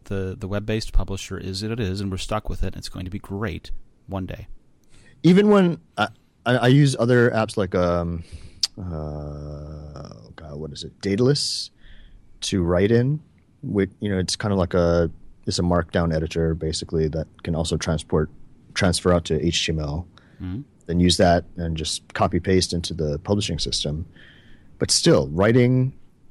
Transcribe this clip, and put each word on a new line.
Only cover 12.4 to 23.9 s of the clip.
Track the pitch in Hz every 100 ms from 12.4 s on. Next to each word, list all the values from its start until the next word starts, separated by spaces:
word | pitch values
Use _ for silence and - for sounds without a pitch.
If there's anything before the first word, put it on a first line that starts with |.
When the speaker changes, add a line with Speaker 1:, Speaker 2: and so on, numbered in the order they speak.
Speaker 2:
to | - 101
write | 85 90 101
in. | 117 127 151 - _ _ _
With, | - 104 95 -
you | 104
know, | 95
it's | 90 -
kinda | 107 98
like | 85
a, | 92 85 85 85 - - - -
it's | 98
a |
markdown | 90 87 80 95 85
editor, | 80 80 85 82 80
basically, | 78 80 - 82 78
that | 80 73 -
can | - 80
also | 82 82
transport, | - 78 - - 78 - - - -
transfer | - 95 82 92
out | 87 -
to | 78 85
H | 82 -
T |
M | 80
L. | 73 76 90 - _ -
Speaker 1:
Mm-hmm. | 92 101 143 _ -
Speaker 2:
Then | 85
use | 90 -
that | 90 85 - -
and | 85 80
just | 78 - -
copy | - 101 90
paste | 87 92 87
into | 87 -
the | 82 76 71
publishing | - 104 104 80
system. | - - 78